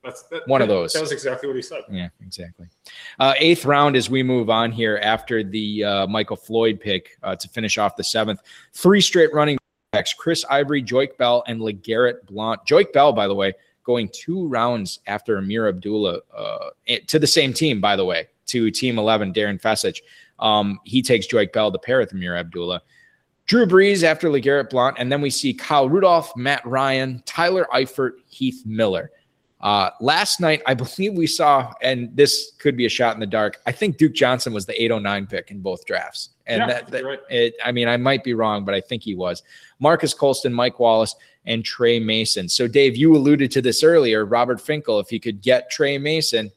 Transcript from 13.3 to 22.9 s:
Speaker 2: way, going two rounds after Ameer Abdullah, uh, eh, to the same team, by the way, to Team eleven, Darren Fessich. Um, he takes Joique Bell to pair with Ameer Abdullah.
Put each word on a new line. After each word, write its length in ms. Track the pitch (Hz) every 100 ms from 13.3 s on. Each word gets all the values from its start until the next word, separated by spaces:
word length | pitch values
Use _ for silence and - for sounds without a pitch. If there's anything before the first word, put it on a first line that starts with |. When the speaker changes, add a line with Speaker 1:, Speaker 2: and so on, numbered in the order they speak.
Speaker 2:
way, 180 | 98 98 95 _ _
going 240 | - 120 104
two 380 | - - 185 170
rounds 520 | 120 120 120 95 - -
after 300 | 104 - 101
Ameer 320 | 98 110 107
Abdullah, 520 | 90 98 107 98 85 _
uh, 360 | 107 52 - - - -
eh, 120 | 117 -
to 100 | 160
the 80 | 147
same 260 | - 135
team, 260 | 123 160 110
by 160 | 104
the 100 | 101 92
way, 200 | 85 80 _ -
to 240 | 127 110
Team 280 | - 127 117
eleven, 360 | 107 110 101
Darren 260 | 90 104 95
Fessich. 380 | 110 107 98 - _ - _ _
Um, 420 | 113 107 101 98
he 180 | - 131
takes 240 | 123 117 95
Joique 260 | 117 101
Bell 180 | 113 107
to 80 | 92
pair 200 | - 131
with 140 | 107
Ameer 240 | 95 90 87
Abdullah. 440 | 85 87 85 87 _